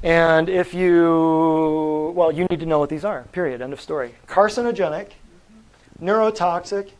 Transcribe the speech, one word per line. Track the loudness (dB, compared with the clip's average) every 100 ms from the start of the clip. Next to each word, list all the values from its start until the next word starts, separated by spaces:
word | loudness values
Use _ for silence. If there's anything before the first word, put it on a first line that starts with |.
And | 2 2 4 4 2
if | 0 -2
you, | 0 2 4 4 4 2 2 2 2 0 -2 -2 -4 -4
well, | 0 0
you | 0 -2
need | -4
to |
know | -2 0
what | 0
these | -4
are, | -6 -8 -10
period, | -6 -4 -4
end | -10
of | -12
story. | -8 -6 -6 -10 -6
Carcinogenic, | 2 2 2 -4 -2 -2 -4 -10 -18 -20 -20 _ -20 -20 _ _ -12
neurotoxic, | -2 0 0 0 -2 -2 -6 -8 -8